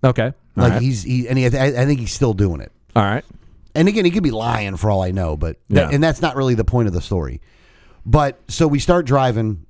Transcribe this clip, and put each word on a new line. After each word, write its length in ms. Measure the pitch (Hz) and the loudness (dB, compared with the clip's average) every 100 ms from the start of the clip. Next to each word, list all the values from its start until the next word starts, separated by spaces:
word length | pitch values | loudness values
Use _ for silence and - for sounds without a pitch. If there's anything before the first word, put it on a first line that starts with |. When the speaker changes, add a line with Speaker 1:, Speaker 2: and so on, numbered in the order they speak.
Speaker 1:
Okay. 220 | 131 120 117 | 2 2 -2
All 60 | 139 _ - | -6 _ 0
Speaker 2:
like, 180 | 123 | 2
Speaker 1:
right. 80 | 101 | 2
Speaker 2:
he's, 200 | 127 120 | 0 -2
he, 240 | 87 127 120 | -2 -4 0
and 100 | 131 | 0
he, 60 | 127 | 0
I, 180 | 131 135 123 | 2 0 0
I 40 | 135 | 0
think 140 | 143 | 0
he's 140 | 107 | -2
still 200 | - 127 101 | -2 0 2
doing 260 | 101 80 | -2 -2
it. 100 | - _ _ 117 | -10 _ _ -2
Speaker 1:
All 60 | |
right. 220 | 101 110 - - - - - | 0 -2 -8 -20 -20 -20 -10
Speaker 2:
And 140 | - 175 | 0 2
again, 180 | 214 180 | 4 2
he 60 | |
could 100 | 175 | 2
be 60 | 165 | -2
lying 460 | 110 113 117 101 95 | -2 -2 -2 -4 -4
for 140 | 107 | 0
all 100 | 98 | 0
I 80 | 92 | 0
know, 240 | 92 87 76 | -2 -4 -4
but 220 | 82 76 _ | -4 -6 _
that, 200 | - 80 | 2 2
Speaker 1:
Yeah. 60 | 139 | 2
Speaker 2:
and 80 | |
that's 180 | 160 143 | 0 0
not 140 | 160 135 | -2 -2
really 180 | 135 | 0
the 100 | 120 | 0
point 240 | 110 120 110 | 0 0 0
of 60 | |
the 80 | 85 | -2
story. 400 | - 95 71 62 - _ _ _ - _ - | -4 -4 -4 -10 -16 _ _ _ -20 _ 0
But, 340 | 147 143 - _ | 2 2 -4 _
so 200 | - 160 | 0 2
we 100 | 143 | 2
start 280 | 123 175 147 | 2 0 2
driving 580 | 139 131 110 110 98 - | 0 2 0 -2 -4 -10